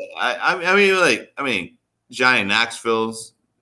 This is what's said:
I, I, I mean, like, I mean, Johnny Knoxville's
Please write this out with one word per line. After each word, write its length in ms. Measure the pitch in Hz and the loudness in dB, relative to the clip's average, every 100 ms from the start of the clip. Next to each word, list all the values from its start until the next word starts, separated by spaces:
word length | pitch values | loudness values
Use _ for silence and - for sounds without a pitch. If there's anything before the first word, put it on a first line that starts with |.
| - 82 | -8 -4
I, 160 | 120 95 | -4 -2
I, 380 | 135 180 175 | -2 -2 2
I 20 | 196 | 4
mean, 240 | 196 190 | 4 4
like, 320 | 165 107 - - | 2 0 -4 -8
I 60 | |
mean, 340 | 139 101 85 _ _ _ _ | -4 -4 -6 _ _ _ _
Johnny 340 | 123 127 123 | 0 2 2
Knoxville's 920 | 98 110 117 - 113 113 113 110 - _ _ _ | 2 0 0 -2 -2 0 -2 -6 -16 _ _ _